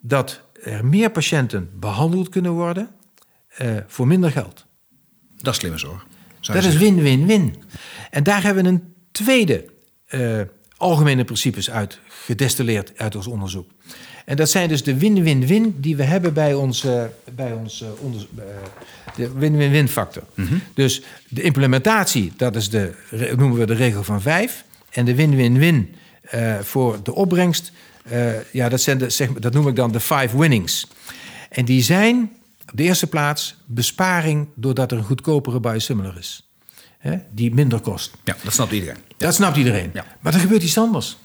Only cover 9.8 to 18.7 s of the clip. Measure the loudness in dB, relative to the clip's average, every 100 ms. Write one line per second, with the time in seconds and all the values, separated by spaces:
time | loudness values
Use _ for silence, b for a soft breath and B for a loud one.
9.8 | _ _ _ -4 -2 -2 -6 _ _ _
10.8 | 0 4 4 4 0 -2 -2 -2 -6 -6
11.8 | -8 -10 _ -18 -8 -2 0 0 0 -2
12.8 | -4 -8 -8 -6 -8 -8 -8 -10 -14 _
13.8 | B B B B -6 0 2 2 2 0
14.8 | 0 2 4 4 4 2 4 2 2 -2
15.8 | -4 0 0 2 0 0 0 0 -2 -2
16.8 | -2 -2 -4 -10 -18 -10 -8 -8 -10 -12
17.8 | -14 -10 -10 -10 -12 -16 -16 -16 -16